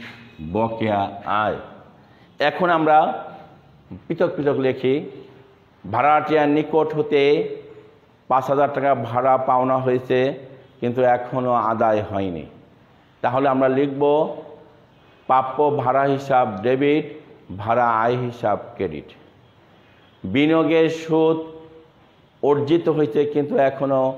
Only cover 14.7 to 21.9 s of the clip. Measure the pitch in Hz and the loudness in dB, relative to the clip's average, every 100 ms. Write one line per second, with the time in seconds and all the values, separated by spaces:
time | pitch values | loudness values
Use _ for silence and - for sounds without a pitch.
14.7 | - _ _ _ _ - 131 - - 147 | -20 _ _ _ _ 0 0 0 0 0
15.7 | 131 127 135 139 135 - 127 120 98 120 | 0 0 2 2 0 0 2 0 -2 -2
16.7 | 135 143 151 151 - - - - 95 107 | 2 2 2 -2 -12 -20 -20 -16 -6 -2
17.7 | 117 120 110 117 123 123 120 107 98 - | 2 2 2 2 0 -4 -4 -2 -2 -6
18.7 | - 90 73 - - - _ _ _ _ | -6 -6 -6 -14 -20 -20 _ _ _ _
19.7 | _ _ _ _ _ 92 127 151 165 151 | _ _ _ _ _ -4 0 2 2 2
20.7 | 165 160 160 - 160 160 160 - - - | 2 2 -2 -2 2 2 0 -6 -16 -20
21.7 | - - | -20 -20